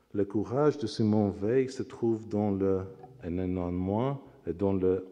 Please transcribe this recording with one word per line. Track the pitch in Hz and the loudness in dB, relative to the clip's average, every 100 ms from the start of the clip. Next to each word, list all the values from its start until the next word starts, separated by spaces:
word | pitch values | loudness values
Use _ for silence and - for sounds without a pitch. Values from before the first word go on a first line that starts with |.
| _ | _
Le | 101 98 | -4 -2
courage | 107 92 127 151 - | -2 0 2 2 2
de | 110 | -4
Simone | - 110 107 101 | 0 4 4 4
Veil | 92 101 131 131 | 0 0 2 0
se | - | -4
trouve | 110 - 117 110 110 | -10 -4 -2 -2 -2
dans | 104 104 | 0 0
le « | 98 98 95 95 - - - | 2 2 0 -2 -12 -20 -12
et | 87 | -6
non | 87 92 92 87 | -4 -2 -2 -2
moins » | 90 92 104 135 135 - - 85 | -2 0 0 0 -4 -10 -12 -8
et | |
dans | 85 98 | -2 0
le « | 98 92 92 92 | 2 2 2 -2